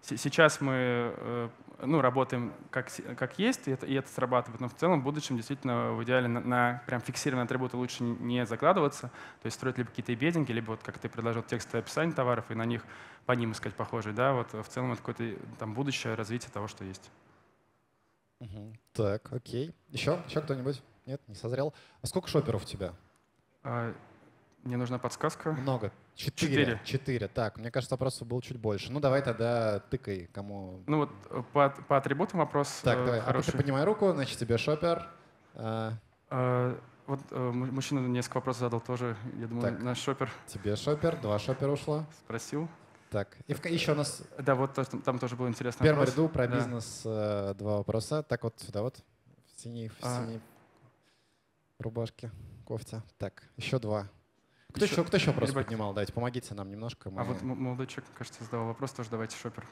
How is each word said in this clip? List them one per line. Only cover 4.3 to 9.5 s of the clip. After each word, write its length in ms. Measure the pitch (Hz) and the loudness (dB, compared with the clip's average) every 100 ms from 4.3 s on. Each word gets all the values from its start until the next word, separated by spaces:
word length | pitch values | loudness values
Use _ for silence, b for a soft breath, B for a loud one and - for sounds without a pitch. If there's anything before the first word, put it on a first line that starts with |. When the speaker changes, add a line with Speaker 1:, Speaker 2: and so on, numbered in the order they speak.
| 123 120 110 | 4 2 -4
Speaker 1:
Но 80 | 123 | -6
в 60 | |
целом 260 | - 165 165 | 2 4 4
в 40 | |
будущем 320 | 131 151 - 123 | 4 -2 -2 -2
действительно 560 | 110 139 131 120 117 | -2 -4 0 0 2
в 100 | 113 | 0
идеале 240 | 117 127 123 | 4 4 4
на, 120 | 117 | 0
на 420 | 120 123 120 123 - | 2 4 4 2 -2
прям 140 | 123 | -2
фиксированные 460 | - 127 151 127 120 | -2 -2 0 2 0
атрибуты 320 | 127 127 120 | 0 0 -2
лучше 260 | 123 - | -4 0
н-, 140 | 120 117 | -2 0
не 240 | 120 123 | 0 0
закладываться. 640 | 117 117 147 190 143 - 127 B B B | 0 4 4 6 4 2 -10 B B B
То 60 | |
есть 100 | 113 | -8